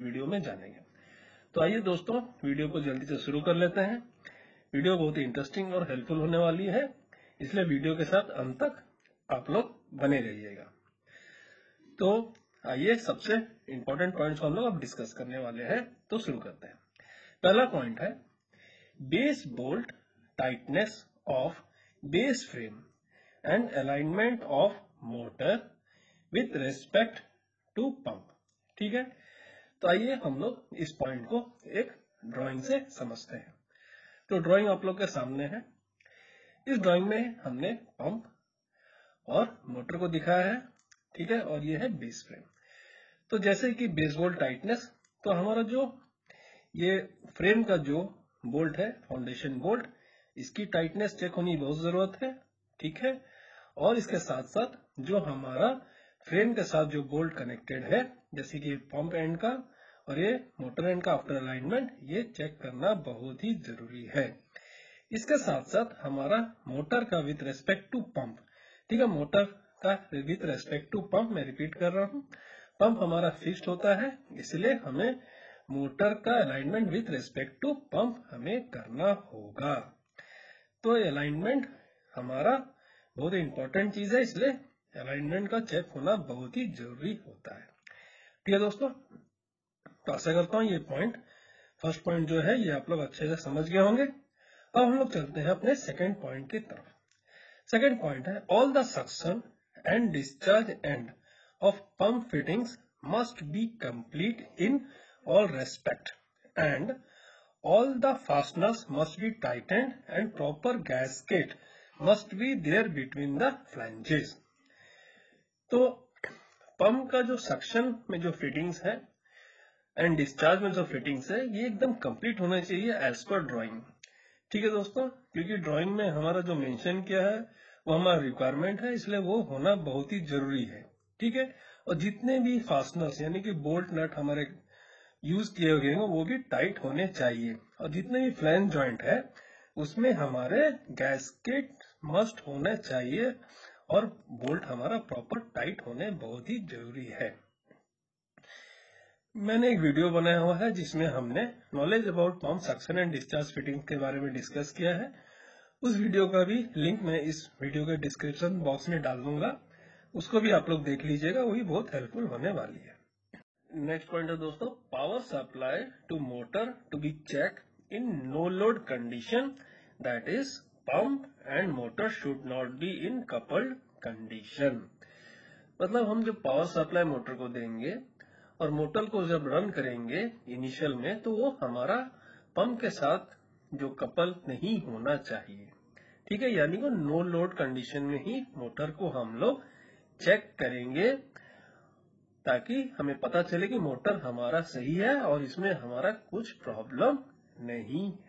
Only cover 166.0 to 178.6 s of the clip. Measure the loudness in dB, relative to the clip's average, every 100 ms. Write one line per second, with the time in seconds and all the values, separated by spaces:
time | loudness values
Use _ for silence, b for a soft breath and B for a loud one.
166 | -8 -6 -4 -8 -4 -2 -2 -6 -10 -6
167 | -4 -6 -6 -2 -2 -4 _ _ -10 -6
168 | -4 -4 -2 0 0 4 2 2 -2 -6
169 | -4 -8 0 0 0 -8 B B B B
170 | -4 -4 -2 -2 -2 -8 _ _ -2 2
171 | 2 0 -6 -16 -4 -2 0 -2 -4 -2
172 | -2 -2 -4 -6 -4 -4 -4 -4 -6 -4
173 | -4 -6 -4 -6 -2 -2 -2 -6 _ -12
174 | -12 -10 -12 -14 -14 0 0 0 -10 _
175 | B B B B B B B -4 0 2
176 | 2 0 0 -2 0 2 2 0 2 2
177 | 2 0 -6 -8 -6 -6 -6 -6 -6 -6
178 | -10 _ B B B B